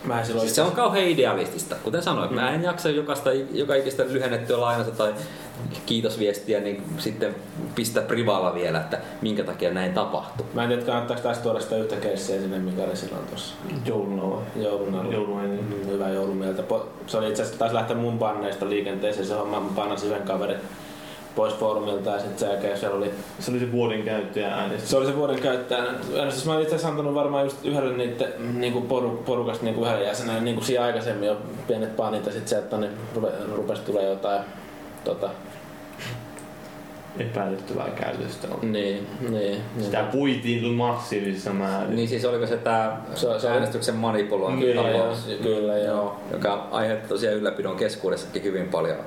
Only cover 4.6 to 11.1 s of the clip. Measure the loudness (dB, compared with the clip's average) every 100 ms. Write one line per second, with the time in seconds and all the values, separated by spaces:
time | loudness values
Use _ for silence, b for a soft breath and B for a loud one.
4.6 | 4 2 0 2 2 2 B B B B
5.6 | -6 -6 0 2 2 2 2 2 2 0
6.6 | 2 -4 -4 -4 -4 -2 -2 -2 -8 -8
7.6 | -6 -2 0 0 2 2 4 4 2 2
8.6 | 2 0 0 -4 B B -2 0 -2 0
9.6 | 0 2 0 2 0 -2 -4 -8 -6 -2
10.6 | 0 2 2 0 0